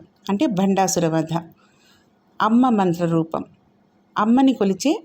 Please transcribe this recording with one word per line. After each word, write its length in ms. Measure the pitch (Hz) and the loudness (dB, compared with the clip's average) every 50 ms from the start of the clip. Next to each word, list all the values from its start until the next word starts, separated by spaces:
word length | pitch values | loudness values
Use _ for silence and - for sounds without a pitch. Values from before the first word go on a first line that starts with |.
| - _ _ _ _ - | -6 _ _ _ _ -6
అంటే 160 | 196 202 311 | -4 -2 -2
భండాసుర 640 | 302 214 170 196 196 196 185 190 180 - 180 170 160 | -2 0 0 0 0 2 2 0 0 0 -2 -2 0
వధ, 200 | 160 160 156 160 156 - - - - _ _ _ _ _ _ _ _ _ _ _ _ _ _ _ _ _ | 0 -2 -2 -2 -4 -6 -6 -8 -18 _ _ _ _ _ _ _ _ _ _ _ _ _ _ _ _ _
అమ్మ 280 | 190 214 226 240 254 262 | -2 0 2 2 2 2
మంత్రరూపం, 760 | 233 208 190 185 165 170 175 165 165 165 160 160 - - - - _ _ _ _ _ _ _ _ _ _ _ _ _ - | 2 2 0 0 0 -2 -2 -2 0 -2 -2 -2 -6 -8 -8 -10 _ _ _ _ _ _ _ _ _ _ _ _ _ -2
అమ్మని 360 | 208 220 233 254 269 269 254 | 0 2 4 4 4 2 2
కొలిచే 500 | - 208 196 190 190 - 262 339 453 - | 2 0 -2 -2 0 0 -2 -2 -2 -2